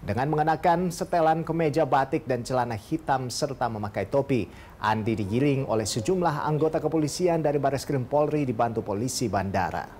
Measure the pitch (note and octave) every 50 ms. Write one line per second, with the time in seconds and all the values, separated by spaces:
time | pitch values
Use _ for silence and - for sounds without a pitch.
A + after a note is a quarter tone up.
0 | - - G2+ A2+ C3+ D3 D#3 D3+ D3+ D#3+ D#3+ D3+ - F3+ E3+ E3+ F#3 F3+ E3 -
1 | F#3+ E3+ - F3 D#3+ D#3 D#3+ E3 D#3+ - D#3+ E3 E3+ D3+ C3 D#3 D#3 C3+ D3 C3+
2 | C3+ C3+ - D3+ - - C3 A#2+ A#2 - C3+ B2+ A#2+ A#2+ A#2 G2+ - - D#3+ D#3+
3 | - - C#3 C3 C3 B2 - - D#3 C3+ C3+ - C3 A#2 A2+ G#2+ G#2 G2+ - G#2
4 | G2 - - C#3 C3+ - C#3 A#2 F#2 - - - - - - - - G#2+ A2 A2
5 | G#2+ A2 A2+ G2+ G#2+ F#2 G#2+ B2 C#3 D3 C#3 C3 C3+ - A2+ A2+ A2+ G2+ - B2+
6 | G#2 - F#3 F#3 F3 E3+ D3 D3+ - D3+ D#3 D3 D3+ D#3 D#3 D#3+ - D3+ D#3 D#3+
7 | D3+ C#3+ - - F3+ F3 E3+ E3 D3+ D3+ C#3+ D3 C#3 C#3 C3+ C3 - - D3 C3+
8 | B2 A#2+ - D3 D3+ C#3+ D3+ D3+ D3 B2+ A#2+ A2 B2 A#2 A2+ A2+ G#2 - G2+ G2+
9 | A#2 C3+ - - C3 A2+ F#2 G2+ F#2 G2 F#2+ G2 F2+ D#2+ D#2 F2 - - -